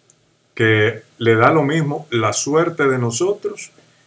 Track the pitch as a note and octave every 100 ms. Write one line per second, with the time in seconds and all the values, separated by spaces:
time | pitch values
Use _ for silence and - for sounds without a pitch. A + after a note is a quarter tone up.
0 | _ _ _ _ _ - A2+ G#2+ G#2+ -
1 | - _ A2+ A2+ C3 D#3 C#3 D#3+ D3 C#3
2 | - A#2 G#2+ - C#3+ D#3 E3+ D#3+ C#3+ B2+
3 | A#2 A2+ F#3 G3+ - - - _ _ _